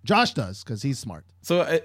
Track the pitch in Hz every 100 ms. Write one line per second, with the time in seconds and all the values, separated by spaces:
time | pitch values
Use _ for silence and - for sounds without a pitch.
0 | 110 214 247 - 98 98 - 110 139 131
1 | 120 82 - _ - 175 160 160